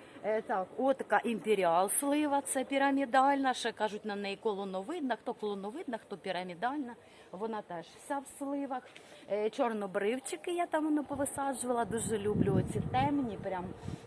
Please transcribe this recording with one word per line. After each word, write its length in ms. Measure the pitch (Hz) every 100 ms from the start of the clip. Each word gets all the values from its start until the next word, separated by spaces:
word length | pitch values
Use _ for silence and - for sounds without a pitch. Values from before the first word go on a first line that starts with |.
| - -
Е, 180 | 208 220
так, 260 | 220 202 185 -
отака 440 | 269 262 220 208
імперіал 680 | 233 214 208 202 175 170 190
слива, 520 | - 285 294 294 277
це 220 | 277 269
пірамідальна, 920 | 262 277 277 277 269 262 269 277 269
ще 180 | 247 233
кажуть 340 | - 214 208 214
на 100 | 202
неї 200 | 196 196
колоновидна, 800 | 226 196 202 190 196 349 262 220
хто 180 | -
колоновидна, 640 | 220 208 202 196 285 320 220
хто 200 | - 202
пірамідальна, 800 | 190 175 185 170 240 302 240 233 - - -
вона 300 | 180 220 214
теж 240 | - 175 160 -
вся 160 | - 277
в 80 | 269 -
сливах. 460 | 277 285 269 254 - - - - -
Е, 180 | 202 214
чорнобривчики 1000 | - 240 214 196 196 196 262 - 339 -
я 140 | 349 349
там, 180 | 311
воно, 200 | 311 302
повисаджувала, 800 | 262 277 277 - 277 247 247 240 233
дуже 320 | 226 214 220
люблю 380 | 202 202 202 185
оці 260 | - 208 -
темні, 460 | 254 285 285 240 190
прям. 220 | 196 185 185 - - -